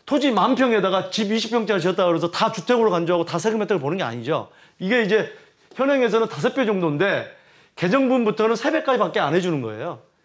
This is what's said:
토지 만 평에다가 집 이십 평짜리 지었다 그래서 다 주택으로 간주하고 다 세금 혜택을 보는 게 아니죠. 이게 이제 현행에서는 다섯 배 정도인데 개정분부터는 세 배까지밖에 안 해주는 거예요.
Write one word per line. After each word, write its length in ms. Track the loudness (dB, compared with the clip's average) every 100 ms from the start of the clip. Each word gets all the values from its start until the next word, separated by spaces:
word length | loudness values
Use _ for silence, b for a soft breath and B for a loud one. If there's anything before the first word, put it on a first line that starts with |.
| -4
토지 260 | 0 2
만 240 | 2 2 2
평에다가 560 | 2 2 2 0 -2
집 200 | -4 -2
이십 200 | -2 -2
평짜리 280 | -2 0 0
지었다 260 | 0 0 0
그래서 220 | 0 -2
다 220 | 0 -2
주택으로 380 | -2 0 2 2
간주하고 340 | 0 0 0 0
다 140 | -2
세금 220 | -2 -2
혜택을 180 | -2 -2
보는 180 | -2 -4
게 60 |
아니죠. 460 | -4 -6 -4 -4 -6 b b b
이게 260 | 0 0
이제 280 | 2 0 0 B B B B -2
현행에서는 520 | 0 2 2 2 0
다섯 260 | -2 -2
배 120 | 0 0
정도인데 600 | 2 0 0 0 0 -6 b b b b -4
개정분부터는 800 | 2 2 4 2 2 2 0 2
세 140 | 0
배까지밖에 500 | 0 0 0 2 0
안 120 | 2
해주는 280 | 0 0 -2
거예요. 380 | -4 -6 -10 -10 _ _